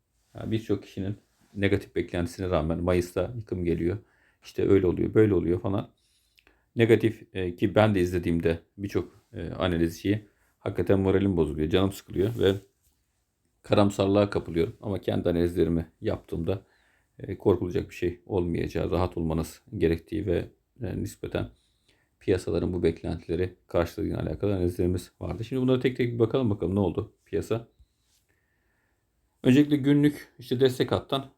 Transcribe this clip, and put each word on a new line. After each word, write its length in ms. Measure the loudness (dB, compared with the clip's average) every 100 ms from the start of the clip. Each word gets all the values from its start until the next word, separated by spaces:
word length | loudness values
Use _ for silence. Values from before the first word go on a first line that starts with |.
| _ _ _
yani 160 | -12 -6
birçok 320 | -4 -2 -4
kişinin 340 | -6 -8 -8 -8 _ _ _
negatif 420 | -2 0 0 -4 -6
beklentisine 540 | -4 -4 -4 -6 -2
rağmen 320 | 0 0 -2
Mayıs'ta 500 | 0 0 0 -4 -4 -6
yıkım 280 | -8 -4
geliyor, 340 | -2 0 -2 -4 -10 _ _ _
işte 240 | -12 -2 2
öyle 180 | 4 4
oluyor, 280 | 0 0
böyle 200 | 4 4
oluyor 260 | 4 0 -2
falan. 300 | -2 -4 -6 _ _ _ _ _ _ _ _ 2
Negatif, 500 | 6 6 4 -2 -10
e, 200 | -6 -6
ki 200 | -2 2
ben 200 | 4 4
de 60 | 4
izlediğimde 580 | 2 0 0 0 2 0 _ -12
birçok, 460 | -6 -4 -6 -14 _
e, 180 | -12 -10
analizciyi 760 | -2 0 2 0 0 -2 -2 -4 _ _ _
hakikaten 420 | -6 -2 2 2
moralim 360 | 4 2 2 2
bozuluyor, 320 | 0 0 0
canım 240 | 2 0
sıkılıyor 460 | -2 -8 -2 -2 2
ve 160 | 2 0 -6 _ _ _ _ _ _ _ _ _
karamsarlığa 680 | 0 2 2 2 2 4 2
kapılıyorum. 460 | 0 -2 -2 -2 -4
Ama 200 | -6 -6
kendi 280 | -2 -2 0
analizlerimi 580 | 2 0 2 2 0 -4 -6
yaptığımda, 640 | -6 -6 -6 -6 -4 -6 -8 _ _ _ _ -16
e, 200 | -12 -2
korkulacak 520 | 2 2 0 -4 -6
bir 40 |
şey 260 | -4 -6 -6 -4
olmayacağı, 640 | -2 -2 -2 -4 -4 -2
rahat 260 | 0 -2 -2
olmanız 460 | -2 -2 -4 -10 -10 0
gerektiği 480 | 0 0 -4 -6 -2
ve, 220 | -4 -4 _ _ -12
e, 200 | -8 -6
nispeten 460 | -8 -10 -8 -6 -8 -12 _ _ _ _ _ _
piyasaların 520 | -2 -2 0 -2 -2
bu 100 | 0
beklentileri 720 | 0 0 -6 -8 -6 -4 -4 -8 _
karşıladığıyla 560 | -2 0 -2 -4 -4
alakalı 320 | -4 -4 -2
analizlerimiz 580 | 0 0 0 0 -2 -6 -10
vardı. 240 | -8 -8
Şimdi 180 | -6 -2
bunlara 180 | 2 2
tek 160 | 0 -2
tek 180 | -2
bir 40 | 2
bakalım, 320 | 2 2 0
bakalım 240 | -2 -2
ne 60 | 0
oldu 320 | 0 -2 -8 _
piyasa. 440 | -6 -4 -2 -4 -6 _ _ _ _ _ _ _ _ _ _ _ _ _ _ _ _ _
Öncelikle 340 | 4 6 6 2
günlük 520 | 4 4 4 0 -12 -14
işte 220 | -4 2
destek 320 | 2 2 0
hattan, 380 | 0 -2 -6 -6